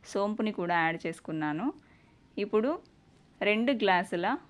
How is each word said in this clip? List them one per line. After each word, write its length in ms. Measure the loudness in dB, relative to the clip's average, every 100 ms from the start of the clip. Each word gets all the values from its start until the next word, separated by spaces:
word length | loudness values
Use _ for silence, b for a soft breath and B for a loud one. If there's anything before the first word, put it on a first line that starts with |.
సోంపుని 480 | -6 -2 -2 -2 -4 -2
కూడా 160 | 0 2
యాడ్ 160 | 2 0 -6
చేసుకున్నాను. 600 | -8 -8 -4 -2 -2 -4 -6 B B B B B -6
ఇప్పుడు 340 | 0 2 2 -2 -8 _ _ -20 _ -2
రెండు 300 | 2 2 2 2
గ్లాసుల 440 | 4 2 2 -2 0 -2